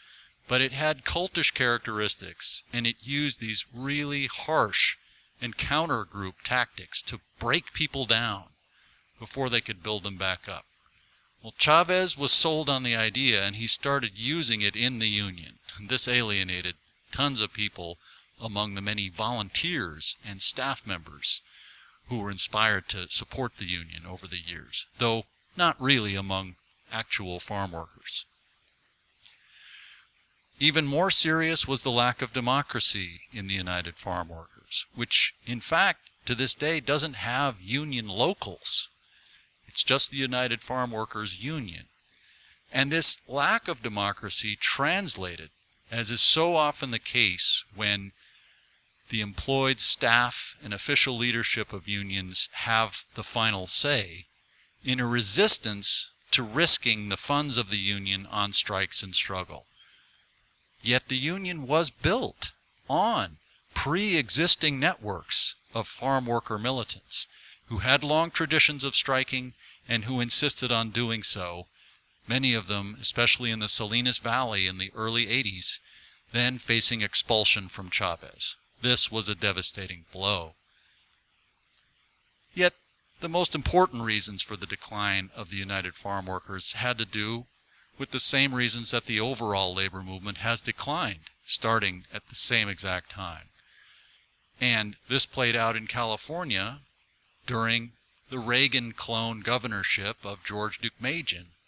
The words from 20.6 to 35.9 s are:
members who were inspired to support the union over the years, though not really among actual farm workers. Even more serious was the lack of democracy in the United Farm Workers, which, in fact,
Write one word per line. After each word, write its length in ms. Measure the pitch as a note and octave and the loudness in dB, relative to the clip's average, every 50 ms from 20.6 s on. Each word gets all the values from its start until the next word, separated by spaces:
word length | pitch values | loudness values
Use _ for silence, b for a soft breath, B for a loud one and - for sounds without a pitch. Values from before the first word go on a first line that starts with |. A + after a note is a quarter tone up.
| B2+ C3+ C3+ - - | -4 -4 -4 -6 -6
members 560 | G#2+ F#2+ E2+ D#2 D2 D2 C#2+ - - - - B B B B B B B B B B B B B - | -8 -8 -8 -8 -14 -14 -6 -4 -4 -4 -4 B B B B B B B B B B B B B -6
who 100 | B2 A#2 | -6 -4
were 120 | G2+ G2+ | -4 -4
inspired 580 | G2 F#2+ - - - G#2+ A2 A2 G#2 F#2+ - - | -4 -4 -4 0 2 2 4 4 4 2 -2 -6
to 180 | - G2 F2+ E2+ | -8 -8 -6 -4
support 480 | - - A2 - - C3 C3 A#2 - | -4 -4 -4 -4 -6 -6 -6 -6 -6
the 80 | - G2+ | -8 -6
union 380 | F2 F2+ F2 E2+ D#2+ E2 E2 E2 | -4 -4 -6 -6 -10 -14 -16 -12
over 200 | F2 F#2 F#2 F#2+ | -14 -14 -14 -10
the 120 | F2+ F2+ F2 | -10 -10 -8
years, 460 | E2 F2 F2 E2+ - - - - - - _ | -8 -10 -12 -12 -14 -10 -10 -10 -10 -10 _
though 280 | - B2 A#2 A#2 A#2 - - _ _ _ _ _ | 0 2 2 2 0 -2 -8 _ _ _ _ _
not 260 | F3 F3+ E3 - - | 2 2 2 2 2
really 340 | B2 C3+ C#3 A#2+ G#2+ G#2 G2 | 4 4 4 4 4 0 -2
among 400 | G2 G2 G2 G2 F#2+ F#2+ F#2 F2 _ _ _ _ _ _ _ | -4 -2 -2 -4 -4 -4 -8 -14 _ _ _ _ _ _ _
actual 480 | - A2+ A2+ - - - G2+ F2+ F2 F2+ | -6 -6 -4 -2 -4 -4 -4 -4 -6 -6
farm 320 | - - G#2+ G2 G2 F#2 | -6 -6 -4 -2 -2 -2
workers. 540 | E2+ E2 - - - - - - - - - - _ _ _ _ _ _ _ _ _ _ _ _ _ _ _ _ _ _ B B B B B B B B B B B B B B B B B B B _ _ _ _ _ _ _ _ - | -4 -8 -10 -10 -16 -18 -14 -10 -10 -10 -10 -12 _ _ _ _ _ _ _ _ _ _ _ _ _ _ _ _ _ _ B B B B B B B B B B B B B B B B B B B _ _ _ _ _ _ _ _ 2
Even 260 | C#3+ D3+ D3 D#3+ D3+ | 4 4 4 4 2
more 240 | C#3 C#3 D3+ F#3 F#3+ | 4 2 4 4 4
serious 580 | - - - D#3+ D#3+ D#3+ D#3+ D#3+ E3 D3+ - | 4 4 4 4 4 2 2 2 2 0 0
was 140 | C3+ C3+ B2+ | 0 0 -2
the 80 | - C3+ | 0 2
lack 320 | A#2+ A#2+ A#2+ B2 A#2+ - | 2 4 4 4 2 0
of 120 | C3 A#2+ - | -6 -4 -4
democracy 880 | C3 A#2+ B2 C3 C#3+ C#3+ - - A#2 - - - G#2 F#2 F2 E2+ E2+ - - - | -2 0 2 2 2 0 -2 0 0 2 2 2 0 -4 -6 -10 -16 -20 -14 -10
in 140 | G#2+ G2 | -10 -4
the 80 | F#2+ G2 | -4 -4
United 400 | F#2+ F2+ F2+ F2+ F2+ D#2+ E2 E2+ | -2 -2 -2 -2 -4 -4 -6 -10
Farm 340 | - - G2+ F2+ F2+ E2+ E2 | -8 -6 -4 -4 -4 -4 -6
Workers, 560 | D#2+ D#2+ - - - - _ - - - - - _ | -10 -14 -16 -18 -20 -20 _ -8 -6 -6 -6 -6 _
which, 400 | - A#2 - - - - - - _ _ | -6 -2 2 4 2 2 2 0 _ _
in 120 | - B2 A#2 | -8 -6 -6
fact, 420 | - - E3 E3 G3 F#3+ | -2 0 4 4 4 4